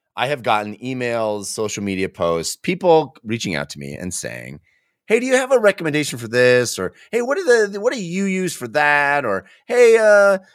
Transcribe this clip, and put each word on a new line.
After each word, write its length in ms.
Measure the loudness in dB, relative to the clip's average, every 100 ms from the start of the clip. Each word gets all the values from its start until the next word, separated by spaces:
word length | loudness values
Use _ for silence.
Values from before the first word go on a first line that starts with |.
| _ -6
I 120 | -4
have 140 | -4
gotten 340 | -2 -2 -2 -10
emails, 680 | -8 -6 -4 -4 -4 -4 -8
social 360 | -6 -6 -6
media 260 | -6 -4 -4
posts, 480 | -4 -2 -2 -4 -8
people 600 | -6 -2 4 4 2 -8
reaching 320 | -8 -6 -6
out 140 | -6 -8
to 80 | -12
me 160 | -14 -12
and 180 | -10
saying, 460 | -10 -10 -12 -16 -18 _ _ _ _ -2
"Hey, 120 | -2
do 60 | 2
you 80 |
have 160 | 0 2
a 60 | 4
recommendation 600 | 4 2 -2 -2 -2 -6
for 100 | -2
this?" 500 | 4 6 4 2 -4
Or, 160 | -6 -8 _
"Hey, 100 | -4
what 140 | -2 -2
do 80 |
the, 360 | 2 2 2 -2
what 120 | -4
do 80 | -2
you 220 | -4 -4
use 300 | -2 -2 -4
for 140 | -6 -4
that?" 560 | 0 2 4 2 0
Or, 200 | -2 -4 -6 _ -2
"Hey, 300 | 4 6 6
uh, 400 | 6 6 6 2 -4